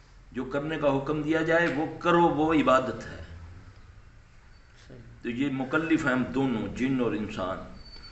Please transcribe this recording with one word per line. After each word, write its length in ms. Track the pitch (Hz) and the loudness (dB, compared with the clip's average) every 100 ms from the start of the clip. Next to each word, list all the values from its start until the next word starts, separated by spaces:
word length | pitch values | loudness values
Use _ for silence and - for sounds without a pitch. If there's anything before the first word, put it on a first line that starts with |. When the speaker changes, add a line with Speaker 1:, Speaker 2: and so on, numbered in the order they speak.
| - - - | -20 -20 -12
Speaker 1:
जो 120 | 120 131 | -8 -4
करने 320 | 143 147 160 | -4 -4 0
का 100 | 143 | 2
हुक्म 360 | 135 135 151 | 2 0 -2
दिया 180 | 147 160 | 0 0
जाए 260 | 160 165 170 | 4 4 4
वो 300 | 135 156 - | 0 -4 -2
करो, 240 | 170 175 | 2 6
वो 320 | 170 143 156 | 6 4 2
इबादत 500 | 160 127 127 - - | 4 6 4 2 -6
है। 200 | - - | -10 -14
Speaker 2:
सही। 2000 | - - - - - - - - - - - - - - - - - 127 113 - | -14 -16 -16 -18 -20 -20 -20 -20 -20 -20 -20 -20 -20 -20 -20 -20 -20 -20 -20 -12
Speaker 1:
तो 60 | 120 | -8
ये 200 | 117 143 | -2 -2
मुकल्लिफ 560 | 135 127 156 160 160 135 | -2 0 -2 2 2 2
हैं 80 | |
हम 100 | 127 | 0
दोनों, 500 | 120 131 135 113 98 | 0 0 0 0 -4
जिन 280 | 95 131 131 | -2 0 2
और 140 | 117 101 | 0 0
इंसान। 520 | 101 - 92 92 - - - - - | -4 -4 -4 -6 -10 -16 -16 -18 -18